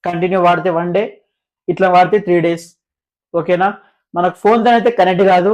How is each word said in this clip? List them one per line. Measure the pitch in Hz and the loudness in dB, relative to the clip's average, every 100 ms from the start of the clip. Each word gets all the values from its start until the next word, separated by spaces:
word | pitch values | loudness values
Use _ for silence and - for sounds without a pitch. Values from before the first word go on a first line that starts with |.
| 180 | -8
కంటిన్యూ | 170 175 190 175 | -6 -4 0 0
వాడితే | 175 190 165 | 0 -2 -4
వన్ | 175 185 | -4 -4
డే, | 220 - _ _ _ _ - | -6 -10 _ _ _ _ -8
ఇట్లా | 175 185 180 | -2 2 4
వాడితే | 180 208 196 | 4 0 0
త్రీ | 175 170 | 0 0
డేస్, | 170 - _ _ _ _ _ _ 170 | -4 -10 _ _ _ _ _ _ -8
ఓకేనా? | 160 180 196 202 _ _ _ 170 | -2 0 -2 -4 _ _ _ -4
మనకు | 180 175 | -4 -2
ఫోన్ | 208 233 226 | 0 2 2
తో | 233 | 2
అయితే | 226 233 | 0 0
కనెక్ట్ | 180 180 196 | 0 2 2
కాదు | 180 180 | 2 0